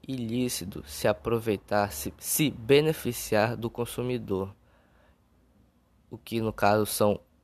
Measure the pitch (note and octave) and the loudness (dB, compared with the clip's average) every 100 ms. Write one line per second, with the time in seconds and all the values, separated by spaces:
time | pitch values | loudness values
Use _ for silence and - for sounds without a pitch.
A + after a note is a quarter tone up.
0 | - C3 A2+ A#2+ B2 - F2+ - - - | -8 -6 -4 -2 -2 -2 -8 -10 -12 -2
1 | A2+ G#2 - A#2 A2+ G2 - G#2 G#2 - | 0 0 0 0 0 -2 0 0 0 -2
2 | - - - - D3 - A2+ C#3 D#3 D#3+ | -8 -8 -4 0 0 -2 4 6 6 0
3 | A#2+ A#2 - G#2+ A2 A2 A#2 - A#2 - | -4 -6 0 2 2 0 -6 -6 -6 -4
4 | B2 B2 G#2+ F#2+ G2 G2+ _ _ _ _ | -4 -4 -2 -4 -4 -8 _ _ _ _
5 | _ _ _ _ _ _ _ _ _ _ | _ _ _ _ _ _ _ _ _ _
6 | _ - - A2+ A2 - G2+ G#2+ G#2 - | _ -18 -6 -2 -2 2 4 4 2 2
7 | G#2 G2+ - _ | 2 2 -4 _